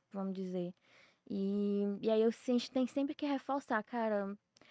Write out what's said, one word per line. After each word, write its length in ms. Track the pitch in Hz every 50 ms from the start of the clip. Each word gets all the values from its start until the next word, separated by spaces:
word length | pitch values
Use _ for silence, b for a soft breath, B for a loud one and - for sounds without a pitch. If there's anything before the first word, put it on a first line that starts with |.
| _ _
vamos 220 | - 196 190 190 190
dizer. 400 | 190 190 180 180 185 175 175 - b b b b b b b b b b b
E, 540 | 202 196 196 196 202 202 202 202 202 202 202 202 202 185
e 80 | 180 220
aí 100 | 220 220
eu, 80 | 220 233
a 20 | 226 - - 254
gente 200 | 247 240 - -
tem 160 | - 262 254
sempre 280 | - - 277 277 277 302
que 100 | - 302
reforçar, 580 | 285 277 262 - - 269 285 - - 247 214 208
cara, 540 | - 247 240 226 220 214 202 196 196 202 - _ _ _ b b b